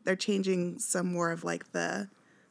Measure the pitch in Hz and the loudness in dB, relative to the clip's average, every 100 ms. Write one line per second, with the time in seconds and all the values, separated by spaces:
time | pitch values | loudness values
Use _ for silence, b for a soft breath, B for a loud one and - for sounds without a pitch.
0 | - 190 - 196 190 185 175 170 - 180 | -2 0 2 2 2 2 0 -2 -2 0
1 | 180 175 170 165 170 170 - 180 170 190 | 0 0 0 0 -2 -4 -4 -2 0 -2
2 | 202 b b b b | -6 b b b b